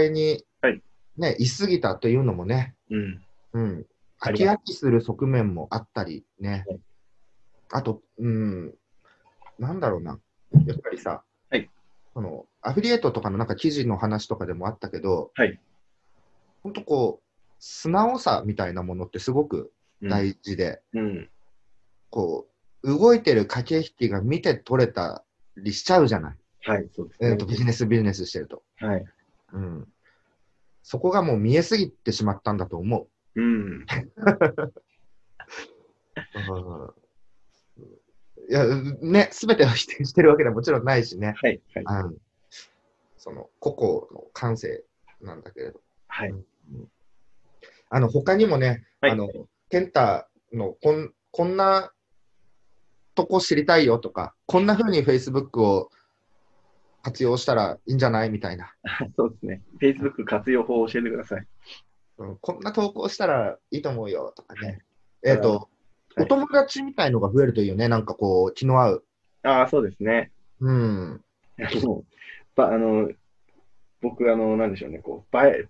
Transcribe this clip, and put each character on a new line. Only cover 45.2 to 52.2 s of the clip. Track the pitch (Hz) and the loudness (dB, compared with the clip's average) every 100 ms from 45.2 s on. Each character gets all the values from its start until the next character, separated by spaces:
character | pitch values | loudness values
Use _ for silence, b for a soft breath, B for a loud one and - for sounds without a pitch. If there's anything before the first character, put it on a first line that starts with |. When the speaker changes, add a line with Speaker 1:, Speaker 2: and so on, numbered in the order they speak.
Speaker 1:
な | 98 80 | -18 -18
ん | |
だ | - | -18
け | - | -14
れ | 65 | -14
ど。 | - _ _ _ | -14 _ _ _
Speaker 2:
は | - 101 | -10 -8
い。 | |
Speaker 1:
う | |
ん。 | 95 95 _ - 67 - _ _ _ - - _ _ b b b | -10 -16 _ -20 -18 -18 _ _ _ -20 -20 _ _ b b b
あ | 127 | 2
の、 | 120 | 4
他 | 135 131 196 | 2 2 4
に | 220 | 4
も | 143 | 4
ね、 | 127 117 - _ | 2 0 -6 _
Speaker 2:
は | 139 | 2
い。 | |
Speaker 1:
あ | 110 | 2
の、 | 101 - - _ _ | -2 -8 -16 _ _
ケ | 180 | -2
ン | 180 | 2
タ | 147 113 85 - _ _ | 4 4 2 -4 _ _
の | 117 98 - | -6 -6 0
こ | 151 | 2
ん-、 | 156 156 - _ | 2 -2 -14 _
こ | - 175 | -2 0
ん | 190 | 2
な | 190 196 185 _ _ _ | 4 2 0 _ _ _